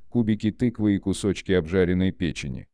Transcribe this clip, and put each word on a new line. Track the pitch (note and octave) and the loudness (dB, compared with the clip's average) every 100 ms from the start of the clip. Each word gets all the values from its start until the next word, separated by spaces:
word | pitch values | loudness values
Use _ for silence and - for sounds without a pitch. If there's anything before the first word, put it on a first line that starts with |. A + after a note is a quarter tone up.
| - | -6
кубики | A#2+ A2 G#2+ A2 | -2 0 0 -2
тыквы | - B2 A2+ G#2+ G2 | 0 -2 0 2 2
и | |
кусочки | F#2+ F#2 G#2 F2 - | 0 -2 -2 -2 0
обжаренной | F#2 D#2 F#2+ F2+ F2+ F#2 | 0 2 2 4 2 0
печени. | - E2+ - C#2+ B1+ - | 0 -4 -4 -8 -10 -12